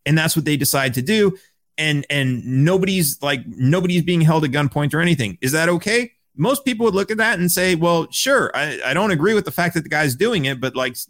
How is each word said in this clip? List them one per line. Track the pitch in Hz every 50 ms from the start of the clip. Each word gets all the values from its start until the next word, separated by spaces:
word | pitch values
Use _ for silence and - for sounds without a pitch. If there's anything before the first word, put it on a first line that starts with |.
| _
and | 139 151 160
that's | 156 165 -
what | 165 143
they | 151 151
decide | 139 - - - 139 135 135 120
to | 131 127
do, | 151 214 220 202 196 190 - - _ _ _ _ _ _ -
and, | 156 156 147 143 139 -
and | 143 143 135 127 127 120 -
nobody's, | 123 131 131 143 165 185 190 185 190 190 185 165 139 - - -
like, | 143 143 127 117
nobody's | - - - 127 131 160 185 185 180 180 175 147
being | 165 180 170
held | 160 156 160 160 156
at | 139
gunpoint | 123 147 147 139 - 147 147 143 147
or | 156
anything? | 170 175 170 139 117 101 87 -
Is | - 131 143
that | 160 165 170
okay? | 175 170 - 202 220 240 247 233 - _ _ _ _
Most | - 156 233 277 277 -
people | 269 254 214 233
would | 226 185
look | 196 202 196
at | 220
that | 214 220 226 233 175
and | 180 175 170
say, | 180 180 185 185
"Well, | 156 165 170 170 165 - -
sure, | - - - 262 277 247 160 - -
I, | 127 147 151 127 - -
I | 127 139
don't | 170 208 214
agree | 185 143 156 208 226
with | 208 196
the | 156
fact | - - 175 170 170
that | 165 160
the | -
guy's | 156 151 156 143 120
doing | 131 190 233 240 185 135
it, | 135 135 127
but, | 123 127 120
like, | 123 127 127 123 - -